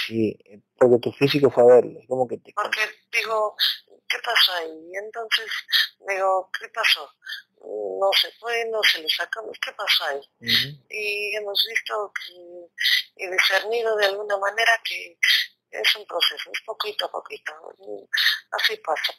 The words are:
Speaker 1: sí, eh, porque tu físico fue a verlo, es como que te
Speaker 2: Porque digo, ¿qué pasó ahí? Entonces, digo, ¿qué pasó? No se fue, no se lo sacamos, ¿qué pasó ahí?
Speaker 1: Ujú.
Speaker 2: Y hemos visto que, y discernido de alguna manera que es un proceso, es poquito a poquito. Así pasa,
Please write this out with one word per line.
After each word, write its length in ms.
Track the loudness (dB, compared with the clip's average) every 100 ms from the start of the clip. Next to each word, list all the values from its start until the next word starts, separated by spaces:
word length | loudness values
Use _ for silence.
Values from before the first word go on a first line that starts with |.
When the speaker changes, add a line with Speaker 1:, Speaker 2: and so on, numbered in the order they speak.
| -4
Speaker 1:
sí, 320 | 0 0 0 _
eh, 160 | -20 _ 4
porque 200 | 6 6
tu 120 | 4
físico 400 | 0 2 4 4
fue 120 | 8
a 120 | 10 10
verlo, 240 | 8 -2
es 80 | -6
como 200 | -2 -2
que 100 | -4
te 160 | -8
Speaker 2:
Porque 260 | -6 -2 -2 -2 -4 _
digo, 440 | -4 -2 0 -2 0 -2 -2 -10 -16 -10
¿qué 100 | -6
pasó 300 | -2 2 2
ahí? 380 | 0 -6 -10 -14
Entonces, 580 | -12 -10 -10 -4 -4 -4 -10 -2 0 0 -6 -6
digo, 420 | -2 0 0 -2 -10
¿qué 100 | -10
pasó? 420 | -2 2 2 -2 _ -16 -16 -16 _ -12
No 440 | -8 -6 0 2 2
se 120 | 0 -4
fue, 260 | -6 -4 -2
no 120 | 0
se 180 | 2 0
lo 60 | -2
sacamos, 480 | -4 -4 -8 -10 -10
¿qué 80 | -10
pasó 300 | -6 -2 0 0
ahí? 120 | -4 -8 _
Speaker 1:
Ujú. 420 | 0 0 0 -6 -16
Speaker 2:
Y 460 | -10 -8 -6 -6 -6
hemos 300 | -4 -2 -2
visto 420 | -4 -6 -6 -6
que, 1120 | -10 -14 -16 -20 -18 -18 -4 0 0 0 -10
y 40 | -4
discernido 680 | 0 2 2 0 -2 0 2
de 80 | 2
alguna 320 | 0 -2 -2
manera 340 | 0 2 2 2
que 340 | 0 -10 -10 -2 2 2 0 _ _
es 260 | -2 0 0
un 100 | -2
proceso, 440 | -2 -2 -2 -10
es 100 | -12 -10
poquito 400 | -8 -8 -6 -6
a 60 |
poquito. 420 | -8 -10 -14 -14 -14 -16 -18 -14 -14 -6 0 0 0 -4
Así 260 | -4 -2 -2
pasa, 360 | -4 -2 -4